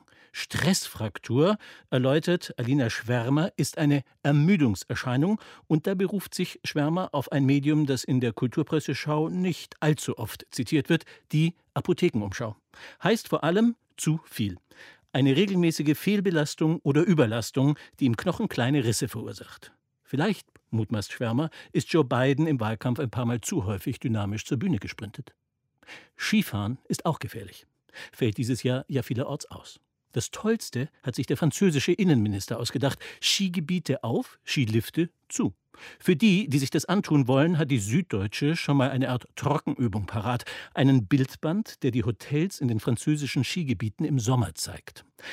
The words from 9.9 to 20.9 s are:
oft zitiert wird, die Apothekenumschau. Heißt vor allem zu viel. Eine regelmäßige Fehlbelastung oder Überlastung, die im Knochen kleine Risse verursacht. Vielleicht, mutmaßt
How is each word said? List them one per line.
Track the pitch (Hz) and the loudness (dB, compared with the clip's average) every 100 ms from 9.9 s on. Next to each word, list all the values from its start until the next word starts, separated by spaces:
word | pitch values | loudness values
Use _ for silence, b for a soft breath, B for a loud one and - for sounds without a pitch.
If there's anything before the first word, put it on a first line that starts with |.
| 151 - - | 0 -2 -6
oft | 113 - - | -8 -12 -8
zitiert | - 117 151 - | -6 0 0 2
wird, | 165 B B _ | 0 B B _
die | 151 165 - _ | 2 2 -2 _
Apothekenumschau. | - - 180 180 117 101 - 113 104 _ B B B | -4 -2 2 2 0 -4 -6 -8 -10 _ B B B
Heißt | 175 226 - | 0 0 0
vor | - | 0
allem | 156 185 233 233 _ - | 2 4 2 0 _ -4
zu | - 160 | -2 -2
viel. | - - 104 90 _ B B B B | -4 -4 -4 -4 _ B B B B
Eine | 131 139 135 | 2 4 4
regelmäßige | 202 185 170 156 151 143 | 4 2 2 2 0 0
Fehlbelastung | - 202 196 165 147 - 160 170 | 2 2 2 0 0 0 0 2
oder | - 139 | 2 2
Überlastung, | 180 160 113 117 - - 139 151 B - | 4 4 4 2 -2 0 2 0 B -2
die | 135 | 0
im | 117 | 0
Knochen | 185 170 220 | -2 -2 -2
kleine | - 123 147 117 | 0 0 2 0
Risse | 113 127 | -2 -4
verursacht. | 113 110 107 - - - _ _ _ | -6 -10 -12 -18 -20 -20 _ _ _
Vielleicht, | _ 135 196 185 - _ _ | _ -2 -2 -2 -8 _ _
mutmaßt | 110 110 | -4 -2